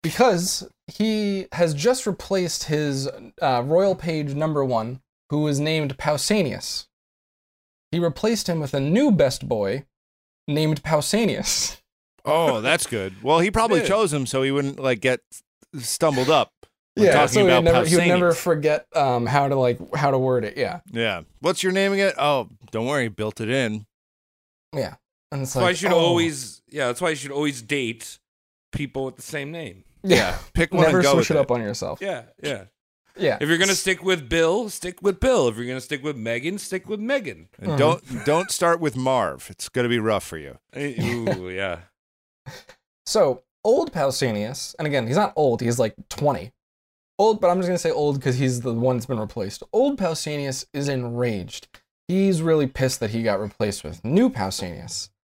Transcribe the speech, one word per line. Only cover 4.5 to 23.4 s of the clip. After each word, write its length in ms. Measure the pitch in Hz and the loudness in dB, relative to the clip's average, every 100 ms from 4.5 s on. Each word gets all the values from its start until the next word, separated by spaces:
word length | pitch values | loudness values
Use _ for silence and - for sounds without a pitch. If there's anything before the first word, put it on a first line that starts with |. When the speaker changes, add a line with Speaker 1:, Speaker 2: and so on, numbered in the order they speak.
| 147 135 | 0 0
Speaker 1:
one, 360 | 117 110 131 _ _ _ | 0 -2 -8 _ _ _
who 120 | 147 | 0
was 160 | 151 139 | 0 0
named 380 | 147 160 147 135 | 0 0 -2 -2
Pausanias. 920 | 151 147 - 214 151 95 - - - _ _ _ _ _ _ _ _ _ _ | -2 -2 2 2 0 -4 -8 -10 -12 _ _ _ _ _ _ _ _ _ _
He 80 | 165 | -2
replaced 480 | 170 - 214 226 - | -2 0 -2 0 -2
him 100 | 165 | -4
with 140 | 143 | -2
a 60 | 143 | -2
new 300 | 139 196 294 | 2 4 4
best 360 | 180 139 131 - | 6 4 2 -4
boy 380 | 113 98 127 - _ _ _ _ _ - | -2 0 -4 -8 _ _ _ _ _ -4
named 360 | 147 156 156 | 0 0 0
Pausanias. 960 | - 156 139 202 214 107 - - - - _ _ _ _ - | 0 0 2 0 2 0 -2 -2 -4 -8 _ _ _ _ 0
Speaker 2:
Oh, 360 | 156 165 117 | 2 2 2
that's 240 | 120 170 - | 0 0 0
good. 380 | 113 95 95 | -4 -6 -6
Well, 160 | 117 160 | 2 4
he 100 | 185 | 4
probably 300 | 214 226 185 | 2 2 2
Speaker 3:
Dude. 80 | - | 2
Speaker 2:
chose 240 | 202 202 | 2 2
him 120 | 147 127 | 0 -2
so 180 | 131 | 0
he 80 | 135 | 0
wouldn't, 260 | 139 139 139 | 0 -2 -2
like, 200 | 131 120 | -2 0
get 220 | 127 123 _ - _ _ _ 147 | 0 -2 _ -20 _ _ _ -12
stumbled 500 | 120 - 160 135 131 | -8 0 2 2 4
up 220 | 156 110 _ - _ _ - | 4 2 _ -20 _ _ 4
when 120 | 196 | 6
Speaker 1:
Yeah, 60 | |
Speaker 2:
talking 140 | 147 147 | 6 4
Speaker 1:
so 100 | - | 4
he 40 | 196 | 6
would 60 | |
Speaker 2:
about 100 | - | 6
Speaker 1:
never, 220 | 165 170 160 | 6 4 4
he 80 | 170 | 4
would 120 | 175 | 4
never 240 | 180 175 | 4 4
Speaker 2:
Pausanias. 40 | 165 | 2
Speaker 1:
forget, 500 | 175 160 151 151 - 160 | 0 2 2 0 0 0
um, 300 | 139 123 117 | 2 2 2
how 220 | 143 139 | 2 2
to, 80 | 139 | 2
like, 240 | 123 120 - 147 | 2 0 -6 -2
how 160 | 143 | 0
to 60 | 135 | 2
word 240 | 131 127 107 | 2 0 -2
it. 100 | - | -4
Yeah. 240 | 110 - - | -4 -4 -10
Speaker 2:
Yeah. 300 | 117 113 90 78 _ | -4 -2 -2 -8 _
"What's 240 | 160 185 | -2 0
your 80 | 185 | -2
name 220 | 190 196 | 0 0
again?" 200 | 196 196 - | 2 0 2
"Oh, 300 | 147 139 107 - - | 2 0 -2 -14 -8
don't 140 | 110 117 | -4 -2
worry, 200 | 143 117 | -2 -2
built 320 | 95 107 - | -4 -6 -4